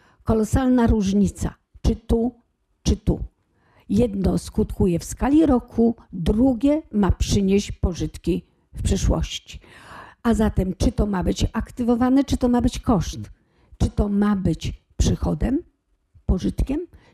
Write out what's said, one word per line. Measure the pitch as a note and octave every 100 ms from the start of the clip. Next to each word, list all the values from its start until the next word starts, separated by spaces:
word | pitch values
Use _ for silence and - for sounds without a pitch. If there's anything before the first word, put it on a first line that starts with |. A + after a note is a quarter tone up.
| _ _
Kolosalna | - A3 G#3+ C4+ C4 B3+ A#3
różnica, | A3 F#3+ G3+ F#3 - - - _ -
czy | - A3
tu, | - A#3 A#3+ - _ _ _ _
czy | - G3+
tu. | - - - _ _ _ _ _ -
Jedno | G3 A#3+ G3 F#3 F3
skutkuje | - - G#3 - G3+ E3+
w |
skali | - - A#3+ D4 D#4
roku, | B3 - - A#3 - -
drugie | F#3 D#3+ G#3 C4+ A#3 C#4 D4+ -
ma | G#3+ F#3+
przynieść | - - G#3+ F#3+ G3 -
pożytki | - G#3+ E3 D#3 - - F3+ - _ _
w | -
przyszłości. | - G3 - - - - - - - - - - - -
A | A#3+
zatem, | G#3+ - - F#3 E3+
czy | -
to | - G#3
ma | F#3+
być | F3 - -
aktywowane, | A3+ - - A#3 A#3+ B3+ C4
czy | C4+ B3
to | B3
ma | A#3+
być | A#3+ -
koszt? | - G#3 - A#2+ G#2 - _ _ _ -
Czy | -
to | - G#3
ma | G3+ G#3 G3+
być | F3 D#3+ - - _ -
przychodem, | - - F3 D#3+ G#3+ D4 - _ _ _ _ _ -
pożytkiem, | F#3 G3 - - D4 F4 - _